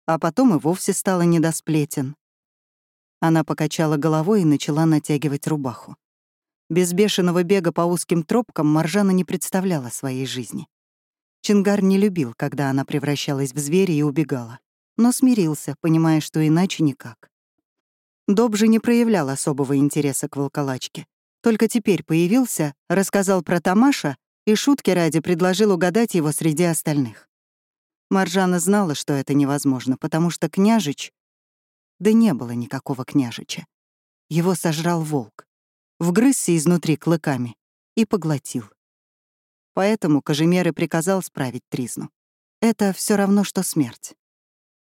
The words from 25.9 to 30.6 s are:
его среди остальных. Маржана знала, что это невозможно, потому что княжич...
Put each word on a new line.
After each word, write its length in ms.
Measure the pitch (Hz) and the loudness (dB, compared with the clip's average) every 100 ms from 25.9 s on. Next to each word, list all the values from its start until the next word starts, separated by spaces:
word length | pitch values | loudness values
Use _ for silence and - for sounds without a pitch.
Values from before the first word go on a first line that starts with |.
| 196 233 180 | 0 0 0
его 160 | 151 | 0
среди 300 | - 160 147 | -2 -2 0
остальных. 680 | 175 156 160 143 120 - _ _ _ _ _ _ _ _ _ | 0 0 -2 -2 -2 -6 _ _ _ _ _ _ _ _ _
Маржана 500 | 190 180 185 185 180 | -2 0 0 0 0
знала, 360 | 170 208 180 139 | 2 2 0 -4
что 180 | - | -4
это 200 | 143 135 | -4 0
невозможно, 640 | 143 135 143 139 131 127 127 | 0 0 0 -2 -2 -4 -4
потому 320 | 156 160 170 | -4 -2 -2
что 200 | - 165 | -2 -4
княжич... 640 | - | 0